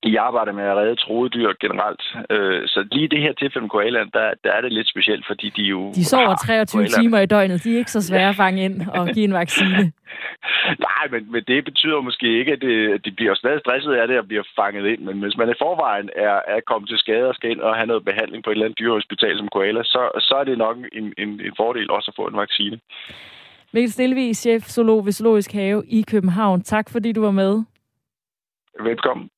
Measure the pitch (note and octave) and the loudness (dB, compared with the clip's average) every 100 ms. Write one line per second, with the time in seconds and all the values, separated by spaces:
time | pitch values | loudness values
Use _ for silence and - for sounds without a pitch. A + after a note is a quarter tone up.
0 | A2+ A2 A2 A#2+ G#2+ G2+ G2+ G2 G#2+ A#2 | 2 2 2 0 -2 -2 0 2 2 0
1 | - A2+ B2+ A#2+ A2 F#2+ G#2 G2 G#2 - | -2 0 -2 0 0 0 -2 0 -2 -4
2 | - A#2 A2+ G#2+ G2 F#2 - G2+ G#2 C#3 | -10 -12 -2 0 2 0 0 -2 0 0
3 | D#3 D3+ D3 - C#3 C3+ A2+ G#2+ G#2+ A#2+ | 0 2 0 -2 -4 -4 -2 0 0 0
4 | G#2+ A#2 G#2+ - G2+ G2+ B2 A2 G2+ - | 0 0 0 -2 0 0 0 -2 -2 0
5 | G2 G#2 - G#2 G#2+ - G2 F#2+ G2 F3+ | 0 0 -4 -8 -8 -4 -2 -2 -4 0
6 | E3 C4 A#3 F#3+ - A3+ G#3+ G#3+ G#3 A#3+ | 2 4 4 2 0 0 2 0 2 4
7 | A#3 A3 F#3+ G#3 G3 F3+ A3+ A#3 A#3+ A3 | 4 4 4 4 4 0 0 0 0 -2
8 | F3 F#3 F#3+ G3+ F#3+ F#3+ F#3+ G3 F3 F3+ | 0 2 2 4 2 2 -2 -2 -4 -2
9 | F3 A3 G#3 F#3 F3 - G3 F#3 F#3 - | -2 0 2 0 0 2 2 4 2 0
10 | - - - - - - - - - G#2 | -20 -14 -14 -12 -4 -2 -2 -2 -2 0
11 | D3 A#2+ G#2+ A#2 G#2+ C3 D3 C#3+ D#3 D3+ | -2 -4 -4 -6 0 0 0 -2 0 0
12 | B2+ - B2 A2+ B2+ C#3 C3 A2+ G#2+ G2+ | -2 -2 0 2 2 0 2 2 2 0
13 | G#2+ F#2+ A2 G2 A#2+ D3 C3+ C3 D3 B2+ | -2 -2 0 2 0 -2 -2 -4 0 0
14 | A#2 B2+ G2 G#2+ G2 - G2+ G2+ G2+ A#2 | 2 0 0 -6 -4 -2 -2 0 -2 -2
15 | F#2 G2 G2+ G2 A#2 A#2 D3+ F3 C#3 G2+ | -4 -6 -6 0 0 2 0 0 0 -2
16 | G2+ - G#2 G2+ - G#2+ - A2+ G2+ A2+ | -4 -2 0 0 0 -4 -2 -4 -2 -4
17 | - A2 B2+ B2 A#2 A#2 A2 A2+ A2+ A2+ | 0 2 0 -2 -4 -2 0 0 0 0
18 | G2 G2+ A2 A2 - G#2+ A2 A2 A#2 A2 | 0 -2 -4 -6 -2 0 0 0 0 0
19 | - G2+ G#2+ F#2 G#2 G2+ G2 A2 A#2 B2+ | -2 -2 -2 0 -2 0 0 0 0 0
20 | B2 G#2+ G#2+ C3+ C#3 B2 A2 A#2+ B2 G#2+ | 0 0 0 0 0 0 0 -2 -10 -10
21 | G#2+ - G#2 G#2 G2 G2 A2 A#2+ G2+ E2+ | -10 -8 -8 -6 -10 -2 -2 -2 -2 -2
22 | - - F2+ G2+ G#2 G#2+ G2+ A2 _ - | -4 -6 -6 -4 -4 -2 -4 -8 _ -20
23 | - - - - - - _ A3+ A#3+ G#3 | -20 -20 -20 -20 -20 -20 _ 0 0 2
24 | B3+ B3+ B3 G#3+ A#3+ A3+ G#3+ - A3+ A3 | 0 2 0 0 2 0 0 0 4 4
25 | G3+ G3 A3 A3 G3 G#3 G3 G#3 - A3+ | 2 2 4 4 2 -2 0 0 2 0
26 | G#3+ G#3+ F#3 F3+ G#3+ F#3 - G#3+ G#3+ A#3+ | 2 2 2 2 2 2 2 -2 -2 -2
27 | A3 A3 G#3+ G3 F#3+ G#3+ A3+ _ _ _ | -2 0 2 4 4 2 -2 _ _ _
28 | _ _ _ _ _ _ _ - A2+ A#2 | _ _ _ _ _ _ _ -6 -4 0
29 | C3+ B2 - | 0 -2 -8